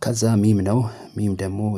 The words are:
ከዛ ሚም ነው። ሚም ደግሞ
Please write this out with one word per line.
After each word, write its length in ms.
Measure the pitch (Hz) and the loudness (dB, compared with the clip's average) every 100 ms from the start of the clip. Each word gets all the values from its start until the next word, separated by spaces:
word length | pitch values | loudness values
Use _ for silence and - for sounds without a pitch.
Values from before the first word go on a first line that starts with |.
ከዛ 220 | - 117 113 110 | -4 0 2 4
ሚም 220 | 107 104 | 4 2
ነው። 180 | 95 117 113 - - | 2 0 0 -6 -14
ሚም 200 | - 104 | -4 -2
ደግሞ 260 | 95 98 98 107 | -2 -4 -4 -4